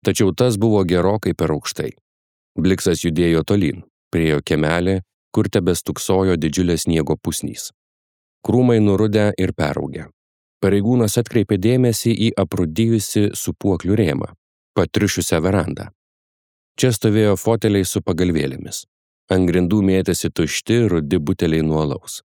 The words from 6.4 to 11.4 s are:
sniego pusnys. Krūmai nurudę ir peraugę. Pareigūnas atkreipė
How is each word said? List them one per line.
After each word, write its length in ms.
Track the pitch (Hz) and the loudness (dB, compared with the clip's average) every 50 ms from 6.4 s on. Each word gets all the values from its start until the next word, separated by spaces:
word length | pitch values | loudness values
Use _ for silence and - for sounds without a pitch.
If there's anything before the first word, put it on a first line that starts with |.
| 76 80 71 92 92 87 85 80 - | 0 -2 -2 0 0 0 0 0 0
sniego 300 | - 82 82 73 71 78 - | 0 0 0 0 0 -4 -4
pusnys. 520 | _ 85 80 - - - - - - - _ _ _ _ _ _ _ _ _ _ _ _ _ _ _ | _ -6 -6 -6 -8 -8 -10 -10 -14 -16 _ _ _ _ _ _ _ _ _ _ _ _ _ _ _
Krūmai 320 | - - 123 127 123 120 110 | 0 2 2 4 4 4 4
nurudę 540 | 107 104 98 95 107 107 101 110 104 104 - | 4 4 4 2 2 2 2 2 2 2 0
ir 160 | - 92 90 | 0 -2 -2
peraugę. 560 | - - 78 73 76 76 73 - - - - - _ _ _ _ _ _ _ _ _ _ - | -2 -2 -2 -2 -2 -4 -6 -8 -8 -12 -14 -16 _ _ _ _ _ _ _ _ _ _ 0
Pareigūnas 540 | 98 98 101 101 110 127 123 117 104 - 120 | 0 2 2 2 2 2 2 2 2 0 -2
atkreipė 380 | 117 - - 117 | -2 0 0 -2